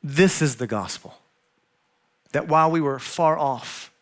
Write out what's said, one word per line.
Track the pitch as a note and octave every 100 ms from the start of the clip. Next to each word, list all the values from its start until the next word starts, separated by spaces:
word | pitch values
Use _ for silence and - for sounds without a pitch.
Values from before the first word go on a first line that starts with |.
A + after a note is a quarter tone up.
This | D3 C#3 F#3+ -
is | D3+ C3
the | A#2+
gospel. | G#2+ - - - - _ _ _ _ _ _ _ _ _ _ _
That | D3+ D3
while | D#3 D#3+
we | E3
were | D3 C3+
far | - - D#3+ D#3+
off | C#3+ B2+ - - - _